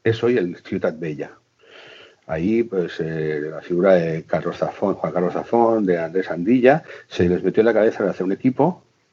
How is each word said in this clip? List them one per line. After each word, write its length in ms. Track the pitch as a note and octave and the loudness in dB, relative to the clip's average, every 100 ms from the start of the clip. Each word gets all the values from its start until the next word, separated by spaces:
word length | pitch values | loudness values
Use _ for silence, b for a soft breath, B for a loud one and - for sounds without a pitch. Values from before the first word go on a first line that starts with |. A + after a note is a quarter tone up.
es 220 | - A2+ | -2 0
hoy 140 | A#2 B2 | 2 2
el 180 | F2+ E2 | 0 -6
Ciutat 420 | - F#2+ F2+ D#2+ | -8 -4 -4 -4
Bella. 320 | E2 D2 D2+ - _ _ b b b b b b - | -8 -8 -12 -14 _ _ b b b b b b -8
Ahí, 380 | D#2+ F2 A2+ | -4 0 0
pues, 300 | A#2 F#2+ E2+ - | 0 -2 -4 -4
eh, 420 | D#2+ D#2+ D#2 D2+ D2+ | -6 -4 -4 -4 -6
la 120 | D#2 | -10
figura 340 | - F2+ G2 | -4 2 4
de 300 | F#2 E2 D#2+ | 4 2 -4
Carlos 320 | - E2 E2+ D#2+ | -4 -4 -4 -4
Zafón, 380 | D2+ - G2 | -6 -4 -4
Juan 180 | - E2 | -2 -4
Carlos 220 | D#2+ F2+ | -2 -2
Zafón, 520 | F2 D2+ A#2 A#2 A2+ G2 | -4 -2 2 2 2 0
de 120 | F2 | 0
Andrés 340 | E2 F2+ F#2 | 0 -4 -4
Andilla, 500 | E2 F2 B2+ B2 D#3 B B B | -4 0 4 6 4 B B B
se 220 | - F2+ | 0 2
les 160 | F2+ | 2
metió 160 | F#2+ F2 | 0 2
en 60 | A2 | 2
la 80 | |
cabeza 280 | G#2+ A2 - | 4 2 2
de 80 | G2+ | -4
hacer 140 | F2+ | -2
un 80 | F#2 | -4
equipo 500 | G2 C3 B2+ D3 F3+ _ _ _ | 0 0 2 0 0 _ _ _